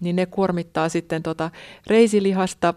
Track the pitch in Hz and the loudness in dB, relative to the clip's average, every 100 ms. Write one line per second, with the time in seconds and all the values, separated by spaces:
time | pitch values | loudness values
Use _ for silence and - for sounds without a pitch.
0 | 175 180 180 196 190 175 170 160 160 165 | -4 -2 -2 0 -2 -2 -4 -4 -2 -2
1 | 165 160 165 160 160 - - - - 220 | -4 -6 -6 -6 -6 -8 -20 -12 0 4
2 | 226 208 196 190 185 - 170 | 4 4 2 0 -2 -2 -2